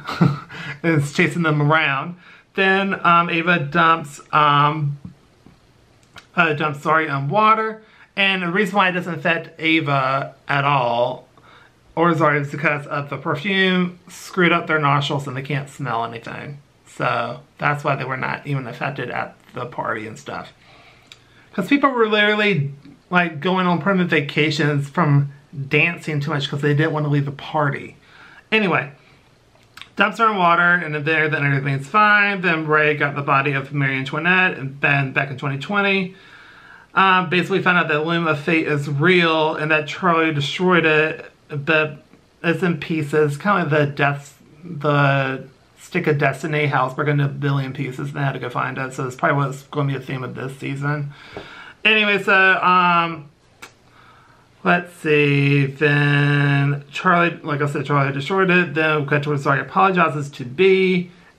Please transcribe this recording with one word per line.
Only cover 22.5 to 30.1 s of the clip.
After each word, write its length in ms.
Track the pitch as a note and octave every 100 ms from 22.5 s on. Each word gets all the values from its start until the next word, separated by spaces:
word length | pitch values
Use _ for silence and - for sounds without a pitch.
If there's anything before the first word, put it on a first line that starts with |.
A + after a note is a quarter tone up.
| F3 C#3 - - - -
like, 300 | F3+ F3 D3+
going 260 | F#3 F#3 F3+
on 140 | E3+
permanent 300 | D3+ F#3 F3
vacations 800 | D#3+ C#3+ - D3 D3 D3 C#3+ C#3+
from 420 | - D#3 C#3+ C#3+ - _ D3 C#3
dancing 520 | D3 E3+ E3+ - D3+
too 100 | C#3+
much 180 | D3 C#3
'cause 120 | C#3+
they 140 | D3
didn't 180 | D3 D#3+
wanna 160 | D3+ D3
leave 160 | D3
the 80 | C#3+
party. 640 | - - D#3 C#3+ - - - _ - - - -
Anyway, 380 | A3 G3 D3 C#3 - _ _ _ _ _ _ _ - - -
dumps 220 | G3+